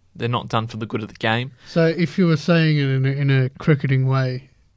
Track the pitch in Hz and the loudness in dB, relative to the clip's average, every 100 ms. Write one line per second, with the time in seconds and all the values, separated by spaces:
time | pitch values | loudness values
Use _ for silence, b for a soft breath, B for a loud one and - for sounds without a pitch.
0 | _ - 117 120 - 117 113 110 110 113 | _ -8 -4 -4 -2 -4 -4 -8 -6 -6
1 | 107 - 113 113 131 - - 170 165 165 | -8 -6 -2 -2 -4 -12 -6 0 0 0
2 | 170 - 170 156 - 170 156 151 139 135 | -2 0 2 2 2 2 4 2 0 0
3 | 135 139 139 135 131 - - 151 135 131 | 0 0 2 2 0 -2 0 2 2 0
4 | 131 135 131 127 - _ _ | 2 0 -2 -6 -12 _ _